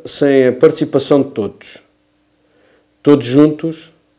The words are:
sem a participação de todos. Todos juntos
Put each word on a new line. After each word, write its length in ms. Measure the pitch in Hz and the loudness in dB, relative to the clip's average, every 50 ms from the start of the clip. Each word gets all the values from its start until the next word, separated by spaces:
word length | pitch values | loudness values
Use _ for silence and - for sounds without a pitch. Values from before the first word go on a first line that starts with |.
| - | -16
sem 420 | - - - 151 139 139 135 131 | -16 -8 -4 -2 0 2 2 2
a 60 | 127 | 0
participação 680 | 120 127 160 156 - - 151 - - 135 135 - 147 139 | 2 2 2 0 2 0 -6 -4 -4 -4 -2 0 0 0
de 100 | 135 139 | 0 -2
todos. 480 | - 117 101 98 - - - - - - _ _ _ _ _ _ _ _ _ _ _ _ _ _ _ _ _ _ _ _ _ _ _ _ | -6 -8 -8 -8 -10 -16 -20 -20 -20 -20 _ _ _ _ _ _ _ _ _ _ _ _ _ _ _ _ _ _ _ _ _ _ _ _
Todos 240 | - 143 147 131 120 | 2 2 2 2 2
juntos 640 | 120 127 143 147 151 151 - - 165 160 - - - _ _ _ _ _ | 0 2 2 2 2 0 -4 -8 -10 -10 -12 -18 -20 _ _ _ _ _